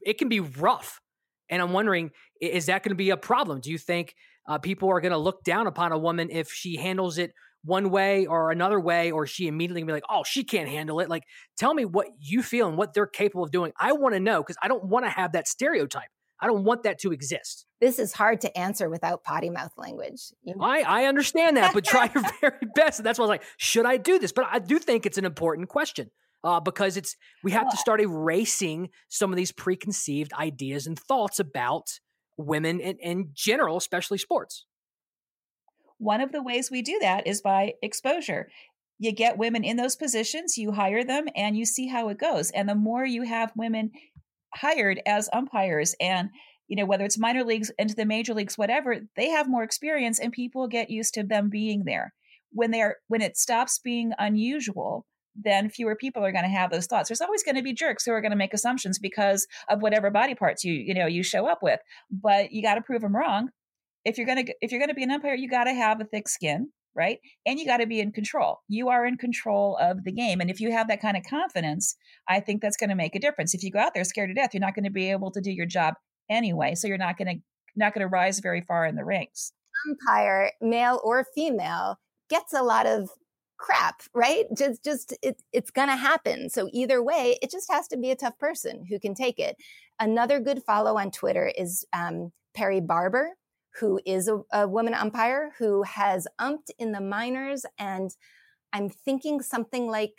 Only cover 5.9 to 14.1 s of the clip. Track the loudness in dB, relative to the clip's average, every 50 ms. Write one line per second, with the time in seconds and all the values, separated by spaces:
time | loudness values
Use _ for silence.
5.9 | 0 0 0 0 0 0 -2 -2 -2 -4 -6 -6 -8 -10 -8 -8 -6 -4 -4 -4
6.9 | -2 -2 -2 -2 -2 -2 -4 -4 -6 _ -20 _ _ _ -4 -2 0 0 0 2
7.9 | 2 2 4 4 4 2 2 2 2 2 2 2 2 2 2 2 2 2 2 2
8.9 | 2 2 2 2 0 -2 -2 -4 -4 -4 -4 -2 -2 -2 -2 -2 -4 -4 -4 -2
9.9 | -4 -4 -2 -2 -2 -2 -2 -2 -4 -4 -4 -2 -2 -2 -2 -2 -6 -6 -6 -4
10.9 | -2 -2 -2 -2 -2 -6 -6 _ -20 -20 -20 _ -6 0 2 2 2 2 0 0
11.9 | 0 0 0 -2 -6 -16 -8 -2 -2 -2 0 0 2 2 2 2 2 0 -2 0
12.9 | 2 0 0 0 0 0 0 0 0 0 -4 0 0 0 0 0 -2 0 2 2
13.9 | 4 4 4 4